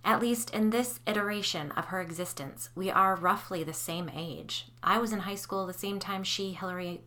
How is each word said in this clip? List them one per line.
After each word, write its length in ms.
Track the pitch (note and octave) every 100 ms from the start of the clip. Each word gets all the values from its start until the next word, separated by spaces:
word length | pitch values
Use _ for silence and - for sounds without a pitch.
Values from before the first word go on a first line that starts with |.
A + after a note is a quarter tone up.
at 160 | - A3
least 340 | A#3+ A#3 -
in 160 | G#3+ G#3+
this 300 | A#3 B3 - -
iteration 680 | G#3+ G3+ G#3 G3+ F3 D3
of 140 | - E3
her 140 | F#3
existence, 720 | E3+ E3 F3 - C#3 - -
we 160 | - F#3
are 260 | - F#3+ F#3
roughly 460 | F3+ G3+ - F#3
the 80 | D#3
same 380 | D#3+ - E3+ E3+
age. 520 | - E3 C3+ - - - -
I 160 | - G#3
was 140 | A#3
in 80 | G#3+
high 140 | F#3
school 320 | G3+ - G3 F#3
the 60 |
same 260 | F#3 G3 G3
time 240 | G3 F#3+
she, 300 | F#3+ - F#3+
Hillary, 500 | E3+ F#3 F3+ F3 F3